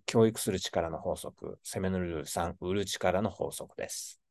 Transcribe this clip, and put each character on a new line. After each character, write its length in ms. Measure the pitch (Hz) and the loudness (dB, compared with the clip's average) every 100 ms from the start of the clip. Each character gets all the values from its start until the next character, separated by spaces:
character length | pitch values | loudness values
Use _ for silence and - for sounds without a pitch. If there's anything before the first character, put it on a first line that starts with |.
| - | 2
教 200 | 120 113 | 6 6
育 140 | 113 | 6
す 120 | - | 0
る 80 | 92 | -2
力 280 | - 90 82 | 0 0 0
の 120 | 78 | -2
法 160 | 90 76 | -4 -4
則。 420 | 71 - - - | -6 -10 -12 -10
攻 200 | - 104 | -8 -2
め 80 | 95 | 0
の 80 | 92 | 0
ル 140 | 87 | 0
ー 40 | 80 | -4
ル 60 | 71 | -4
三、 300 | 92 85 78 | -2 -2 -2
売 140 | 90 | -2
る 100 | 101 | 0
力 380 | 98 - 92 92 | -2 0 2 4
の 80 | 107 | 2
法 200 | - - | -2 -4
則 260 | - - - | -4 -12 -10
で 120 | - | -8
す。 320 | - - - _ | -8 -12 -14 _